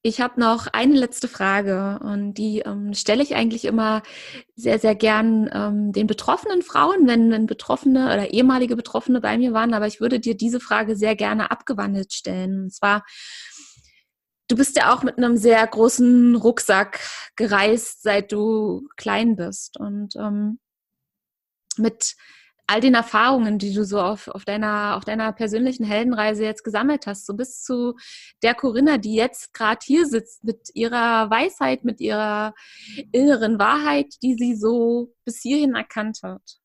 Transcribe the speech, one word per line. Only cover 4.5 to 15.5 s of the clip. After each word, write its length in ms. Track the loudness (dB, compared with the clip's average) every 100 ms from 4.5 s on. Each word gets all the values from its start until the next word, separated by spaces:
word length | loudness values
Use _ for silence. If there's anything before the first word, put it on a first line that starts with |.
sehr, 240 | -6 -2 2
sehr 160 | 2
gern, 560 | 4 2 4 2 2 0
ähm, 400 | -2 -4 -2 -2
den 140 | 0 -2
betroffenen 560 | 0 0 -2 0 -2
Frauen, 460 | 0 2 2 6 4
wenn, 240 | 6 4
wenn 140 | 2 0
Betroffene 580 | -4 -2 0 4 4 4
oder 240 | 0 0
ehemalige 460 | 4 4 4 0 -2
Betroffene 440 | -4 -4 0 0
bei 160 | 0 0
mir 160 | 0
waren, 220 | 0 0
aber 140 | 0 -2
ich 120 | -2
würde 200 | -2 0
dir 160 | -2 -2
diese 240 | -2 -2
Frage 340 | -2 -2 0
sehr 220 | 0 0 0
gerne 340 | -2 -2 -2
abgewandelt 640 | -6 -6 -4 -2 -4 -6
stellen. 500 | -10 -8 -6 -4 -6
Und 100 | -8
zwar, 320 | -4 -2 -2 -4 -20 -20 -20 -20 -20 -20 _ _ _ _ _ _ _ -4
du 100 | 0
bist 200 | 2 2
ja 180 | 2
auch 80 | 2
mit 160 | 0 0
einem 180 | 0 4
sehr 300 | 6